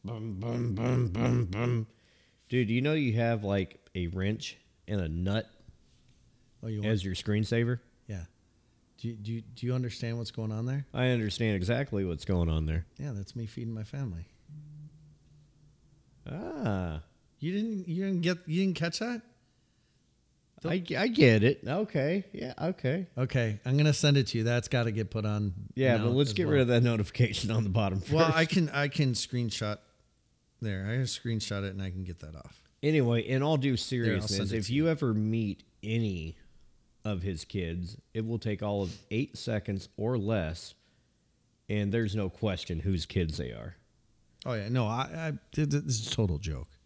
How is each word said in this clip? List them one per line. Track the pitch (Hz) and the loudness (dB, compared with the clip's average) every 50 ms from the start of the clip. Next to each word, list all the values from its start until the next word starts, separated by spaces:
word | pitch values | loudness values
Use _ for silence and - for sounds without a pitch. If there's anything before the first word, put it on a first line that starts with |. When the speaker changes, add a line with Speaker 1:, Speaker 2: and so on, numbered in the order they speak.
| - | -8
Speaker 1:
Bum, | 110 120 110 110 113 101 92 | -8 -8 -8 -6 -8 -6 -6
bum, | 107 120 117 120 120 117 101 | -6 -4 -4 -2 -2 -2 -2
bum, | 104 113 123 127 127 123 | -2 0 0 2 2 0
bum, | 110 87 110 120 123 120 120 117 | 0 0 0 2 2 2 2 2
bum. | 87 92 104 120 120 123 113 110 - _ _ _ _ _ _ _ _ _ _ _ _ | 0 -2 -2 0 0 0 0 -2 -4 _ _ _ _ _ _ _ _ _ _ _ _
Dude, | 123 127 123 101 | 2 2 2 4
you | 113 123 | 2 2
know | 131 151 156 | 2 2 2
you | 160 143 123 107 | 2 2 2 2
have, | 117 117 117 117 107 104 | 2 2 2 2 0 0
like, | 98 101 98 92 - - - _ - _ | 0 2 0 0 -2 -6 -20 _ -10 _
a | 90 87 | -4 -4
wrench | 82 87 92 95 101 110 110 - - - - _ _ _ _ _ | -2 -2 0 0 0 0 -2 -6 -12 -12 -14 _ _ _ _ _
and | - 107 101 | -4 -2 -2
a | 90 78 | -2 -2
nut | 80 85 92 95 101 113 110 - - - - - - _ _ _ _ _ _ _ _ _ _ _ _ _ _ _ _ _ - | -2 0 0 0 0 0 -2 -4 -14 -20 -20 -20 -20 _ _ _ _ _ _ _ _ _ _ _ _ _ _ _ _ _ -8
Speaker 2:
Oh, | |
you | 113 110 104 104 | -6 -4 -2 2
Speaker 1:
as | |
Speaker 2:
want | 107 110 101 90 | 2 2 2 2
Speaker 1:
your | 98 92 | -2 -4
screensaver? | - - 107 104 107 107 - 117 117 117 117 127 120 _ _ _ _ _ | -4 0 2 2 2 2 2 2 2 2 2 0 -2 _ _ _ _ _
Speaker 2:
Yeah. | - 104 90 85 - _ _ _ _ _ _ _ _ _ _ _ _ _ - | -10 -10 -10 -10 -12 _ _ _ _ _ _ _ _ _ _ _ _ _ -10
Do | - | -8
you, | 117 117 | -8 -8
do | 107 104 110 117 | -8 -6 -6 -6
you, | 117 | -6
do | 110 110 120 - - | -8 -12 -12 -6 -4
you | 120 127 | -2 0
understand | 127 127 120 - - 120 117 113 120 | 0 -2 -4 -4 -4 -4 -4 -4 -4
what's | 117 107 | -6 -6
going | - - 113 107 | -6 -4 -4 -2
on | 107 110 117 | -2 -2 -2
there? | 123 135 143 139 - - | -2 -2 -4 -6 -4 -2
Speaker 1:
I | - 127 | 2 4
understand | 127 123 120 107 104 - - 117 110 104 | 4 4 4 2 0 0 2 2 2 2
exactly | 95 90 95 117 127 139 - 110 101 98 | 2 2 2 2 0 0 -2 -2 -2 0
what's | 90 82 76 - | 0 -2 -4 -2
going | - 95 90 85 82 | 0 2 4 4 4
on | 78 80 78 | 2 2 2
there. | 78 78 85 85 - _ - | 2 0 -2 -2 -4 _ -10
Speaker 2:
Yeah, | 139 147 113 | -8 -8 -6
that's | 101 95 - - | -8 -10 -8 -8
me | 120 113 | -8 -8
feeding | 104 - 120 120 113 113 | -8 -8 -8 -8 -6 -6
my | 110 107 | -8 -10
family. | 104 - 139 139 113 87 85 85 - _ _ _ - - - - - - - - - - - - - - _ _ _ - - - _ _ _ - - _ _ _ _ - _ _ _ _ - - - | -10 -8 -8 -6 -6 -6 -8 -10 -12 _ _ _ -20 -18 -18 -18 -18 -18 -18 -18 -20 -20 -20 -20 -20 -20 _ _ _ -20 -20 -20 _ _ _ -20 -20 _ _ _ _ -20 _ _ _ _ -18 -12 -10
Speaker 1:
Ah. | - 170 220 - 330 294 120 113 101 95 90 85 78 76 - _ _ _ _ _ _ _ | -10 -8 -8 -8 -8 -4 -2 -2 0 0 -2 -4 -4 -8 -10 _ _ _ _ _ _ _
Speaker 2:
You | 143 165 185 | -6 -4 -2
didn't, | 202 214 226 220 196 180 | -2 -2 -2 -4 -6 -6
you | 175 165 180 196 | -4 -4 -2 -2
didn't | 196 190 175 | -2 0 0
get, | 165 175 180 170 - | 0 0 -2 -2 -4
you | 160 156 180 196 | -2 0 0 2
didn't | 190 170 | 0 0
catch | - 170 170 - - | 0 -2 -4 -2 -4
that? | 220 240 240 226 - - _ _ _ _ _ _ _ _ _ _ _ _ _ _ _ _ _ _ _ _ _ _ _ _ _ - - | -6 -6 -6 -8 -10 -16 _ _ _ _ _ _ _ _ _ _ _ _ _ _ _ _ _ _ _ _ _ _ _ _ _ -8 -4
Speaker 1:
I, | 165 165 185 170 - - | -2 -2 -2 -2 -2 -2
I | 127 196 | 0 0
get | 254 226 - - 123 110 110 101 | 0 6 8 10 10 10 10 8
it. | 131 143 - - | 6 4 2 -2
Okay. | - 135 185 214 - - 151 135 147 180 202 185 - - | -4 -2 -2 -2 0 0 0 0 2 0 -2 -4 -6 -10
Yeah, | - - 127 - - | -8 -8 -8 -6 -4
okay. | 147 170 190 - - 127 147 185 185 - _ | -4 -4 -4 -2 -2 -2 -2 -2 -4 -6 _
Speaker 2:
Okay, | 123 131 120 - 131 117 113 104 101 - | -4 -2 0 2 0 2 0 -2 -4 -2
I'm | 123 131 | 0 2
gonna | 147 151 151 139 | 4 6 4 4
send | - - 147 139 | 4 4 6 6
it | 139 120 | 6 4
to | - - | 2 0
you. | 113 110 | 0 2
That's | 117 120 120 - | 2 2 2 0
gotta | - - 123 117 117 | 0 0 2 2 2
get | 104 110 107 - | 0 -2 -4 -2
put | - 113 107 | -2 -2 -2
on | 107 104 104 104 98 87 - 98 - - | 0 0 0 0 -2 -2 -4 -10 -8 -2
Speaker 1:
Yeah, | 123 135 131 120 | 2 4 6 6
Speaker 2:
now | 110 113 | 6 4
Speaker 1:
but | 120 | 4
let's | 123 135 143 127 | 4 4 4 2
Speaker 2:
as | 104 | 2
Speaker 1:
get | 185 170 | 0 2
Speaker 2:
well. | 151 151 | 4 6
Speaker 1:
rid | 139 | 6
of | 127 | 6
that | 120 123 117 120 | 6 6 6 6
<laughs> | |
notification | 120 117 110 101 - - - 120 107 107 - - 98 | 6 4 2 0 -2 2 2 2 2 2 -2 -2 0
on | 113 110 110 | 0 0 0
the | 101 | 2
bottom | 92 117 104 98 92 98 | 2 2 2 2 0 -2
first. | 92 - 147 | -2 2 4
Speaker 2:
Well, | 160 165 165 | 4 6 6
I | 165 160 165 | 6 4 2
can, | 160 - 180 165 147 | 4 4 2 2 2
I | 139 143 143 | 2 0 0
can | 143 - - 147 131 120 | 0 2 2 2 2 2
screenshot | 104 - - - 123 120 113 - - 113 104 104 - _ _ _ _ _ _ _ _ _ _ _ _ _ _ _ _ | 0 -4 -2 -2 -2 -2 -2 -2 -2 -2 -4 -4 -6 _ _ _ _ _ _ _ _ _ _ _ _ _ _ _ _
there. | - 107 98 92 95 | -6 -4 -4 -2 -2
I | 104 113 | -2 -2
can | 131 131 | -2 -2
screenshot | 123 - - - 123 113 110 - - 104 101 98 | -2 -4 -6 -4 -2 -2 -2 -2 -4 -4 -4 -4
it | 98 95 | -4 -4
and | 98 | -4
I | 95 95 | -6 -6
can | 92 95 92 | -6 -6 -6
get | 87 85 - | -8 -8 -12
that | - 78 80 | -12 -14 -14
off. | 71 - - - - _ _ _ _ - | -14 -16 -18 -20 -20 _ _ _ _ 0
Speaker 1:
Anyway, | 147 156 151 127 117 120 117 - | 2 4 4 4 4 2 2 0
in | - 131 131 | 0 0 0
all | 139 151 160 | 2 2 2
due | 139 131 139 | 2 2 2
Speaker 2:
There, | 127 | 0
I'll | |
send | 117 - - 131 123 117 110 110 95 107 104 | 0 -2 -4 -2 0 0 2 0 0 0 -2
Speaker 1:
seriousness, | 98 98 98 101 | -2 0 0 0
Speaker 2:
it | 110 | -2
Speaker 1:
if | 113 101 | -2 -2
Speaker 2:
to | 104 123 | 0 0
Speaker 1:
you | 143 156 | 2 2
Speaker 2:
you. | 165 | 2
Speaker 1:
ever | 160 143 - 123 110 | 2 2 2 0 2
meet | 107 107 107 110 113 110 101 92 - - _ _ _ | 2 2 2 0 0 0 -2 -4 -6 -10 _ _ _
any | - 104 110 117 113 104 95 85 78 82 80 - - - - - - - _ _ _ _ _ _ _ | -6 -2 0 0 0 0 -2 -4 -6 -8 -10 -12 -20 -20 -20 -20 -20 -20 _ _ _ _ _ _ _
of | 107 104 87 85 | -4 -4 -2 -2
his | 101 90 78 - | -4 -4 -6 -8
kids, | _ - 101 90 82 85 90 90 85 110 - _ _ _ | _ -4 -4 -2 -2 -4 -4 -6 -8 -10 -14 _ _ _
it | 110 110 | -6 -4
will | 113 117 | -2 -4
take | 110 - 113 107 - | -4 -2 -4 -4 -2
all | - 104 101 101 98 | -2 -2 0 0 -2
of | 87 - - - _ | -2 -4 -10 -10 _
eight | 107 113 143 - - | -2 -2 -2 -4 -6
seconds | - - 120 110 104 - - 101 95 - - _ | -10 -6 -4 -4 -2 -2 -2 -4 -4 -6 -10 _
or | - 104 117 127 120 | -4 -2 -2 0 0
less, | 98 104 113 101 82 78 85 - - - - _ _ _ _ _ _ _ _ _ _ _ _ _ _ _ _ _ _ - | 0 0 0 0 0 -2 -4 -8 -12 -16 -20 _ _ _ _ _ _ _ _ _ _ _ _ _ _ _ _ _ _ -2
and | 101 104 101 101 | -2 0 0 2
there's | 101 117 113 101 92 | 2 2 0 0 0
no | 110 98 92 | 0 -2 -2
question | - - - 104 92 82 - - 87 82 | -4 -2 -2 0 0 -2 -4 -4 -4 -2
whose | - 98 95 85 78 | 0 0 0 0 -2
kids | - - 98 87 80 78 | -2 0 0 0 0 -2
they | - 73 62 | -4 -6 -8
are. | 55 55 57 - 87 _ _ _ _ _ _ _ _ _ _ _ _ _ - | -8 -10 -14 -14 -16 _ _ _ _ _ _ _ _ _ _ _ _ _ -6
Speaker 2:
Oh, | - 123 | -4 -4
yeah. | 110 98 107 | -4 -2 -2
No, | 123 127 117 | 0 0 0
I, | 107 113 123 131 - | 0 0 -2 -4 -4
I, | - 160 165 156 143 - _ _ | -6 -6 -6 -6 -6 -6 _ _
th-, | - - 156 143 | -2 -2 0 2
th-, | 143 143 - | 0 0 0
this | - 123 107 | 0 -2 -2
is | 110 - | -2 -2
a | - | 0
total | - 110 92 80 | 0 0 0 0
joke. | 71 101 87 73 64 64 - - _ _ | -2 -4 -6 -6 -6 -10 -14 -18 _ _